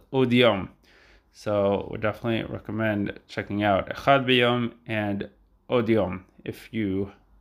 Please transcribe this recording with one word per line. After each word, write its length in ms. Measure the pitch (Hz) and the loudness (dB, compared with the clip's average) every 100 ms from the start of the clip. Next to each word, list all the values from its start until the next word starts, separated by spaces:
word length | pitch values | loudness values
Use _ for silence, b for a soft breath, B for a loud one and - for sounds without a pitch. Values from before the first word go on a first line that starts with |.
| _ | _
Odiom. 560 | 135 127 123 120 98 90 - b b b b _ | 0 2 4 4 2 -4 -12 b b b b _
So 560 | - 107 104 98 98 - | -12 -2 2 2 0 -2
we 60 | 107 | -4
definitely 460 | 107 - 117 113 - | -4 -4 -4 -2 -4
recommend 680 | 110 - 107 110 104 101 - - | -8 -8 -2 -2 0 -4 -6 -10
checking 360 | - 101 101 | -10 -6 0
out 260 | 104 95 - | 2 2 0
Echad 380 | - - 139 127 | -2 2 2 4
B'Yom 480 | 127 120 123 117 - - | 4 4 2 -2 -8 -8
and 440 | 110 104 101 - _ _ _ - | -4 -2 -4 -8 _ _ _ -2
Odiom. 540 | 123 110 110 90 90 - - | 0 2 2 0 -4 -12 -16
If 240 | - - - | -14 -14 -10
you 380 | 113 101 95 98 - _ _ | -6 -4 -2 -4 -10 _ _